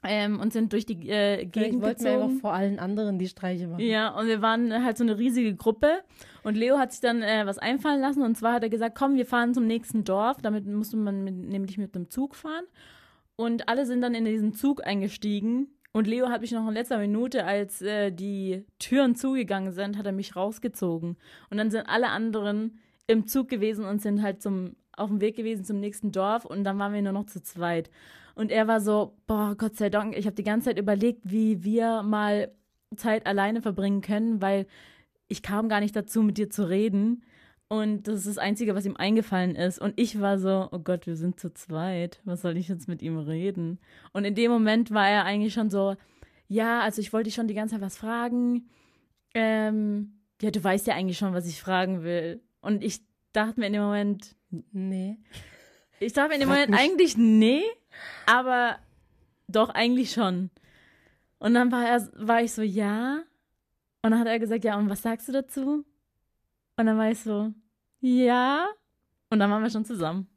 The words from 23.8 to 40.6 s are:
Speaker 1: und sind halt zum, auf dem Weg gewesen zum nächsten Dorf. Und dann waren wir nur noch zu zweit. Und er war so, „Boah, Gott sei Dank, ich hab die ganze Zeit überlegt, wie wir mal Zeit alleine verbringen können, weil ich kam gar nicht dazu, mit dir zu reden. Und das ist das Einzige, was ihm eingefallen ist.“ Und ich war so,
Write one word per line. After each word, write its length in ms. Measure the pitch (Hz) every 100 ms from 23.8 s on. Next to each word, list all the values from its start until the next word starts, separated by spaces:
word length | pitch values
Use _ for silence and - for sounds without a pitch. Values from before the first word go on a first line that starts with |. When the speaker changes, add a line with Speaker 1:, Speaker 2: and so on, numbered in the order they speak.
Speaker 1:
und 180 | 202 208
sind 200 | 208 208
halt 220 | 208 196
zum, 320 | 208 190 185 - _ -
auf 140 | 208
dem 120 | 208
Weg 140 | 208 226
gewesen 300 | 220 220 185
zum 140 | 202
nächsten 320 | 208 202 208
Dorf. 340 | 190 190 226 -
Und 180 | 185 196
dann 120 | 196
waren 160 | 202
wir 80 | 208
nur 120 | 202
noch 120 | 196 202
zu 160 | 185
zweit. 480 | - - 170 170 165 _ - - - -
Und 140 | 214
er 160 | 220 220
war 120 | 226
so, 360 | 208 208 208 _ -
„Boah, 300 | 214 208 208
Gott 180 | 220 214
sei 120 | 208
Dank, 260 | 208 208 196
ich 120 | 208
hab 80 | 196
die 80 |
ganze 220 | 208 220 240
Zeit 80 | 190
überlegt, 440 | 202 202 233 240
wie 400 | 185 208 220 208
wir 400 | 180 226 226 226
mal 480 | 208 214 208 208 - _ _ _ _ 214
Zeit 300 | 233 214 -
alleine 380 | 202 196 226
verbringen 380 | 226 190 196 196
können, 420 | - 208 226 220
weil 240 | 190 196 190 - - - _ _ _
ich 140 | 208
kam 280 | - 202 220
gar 100 | 208
nicht 160 | 208 208
dazu, 260 | 208 220
mit 160 | 214 208
dir 100 | 208
zu 180 | - 190
reden. 540 | 190 220 196 214 240 _ _ - _ _
Und 400 | 214 214 208 208
das 120 | 214
ist 80 | 185
das 100 | 202
Einzige, 380 | 190 208 220 196
was 100 | 196
ihm 100 | -
eingefallen 600 | 190 220 214 190 180 -
ist.“ 240 | 180 180
Und 180 | 202 208
ich 220 | 247 214
war 160 | 196 196
so, 320 | 190 190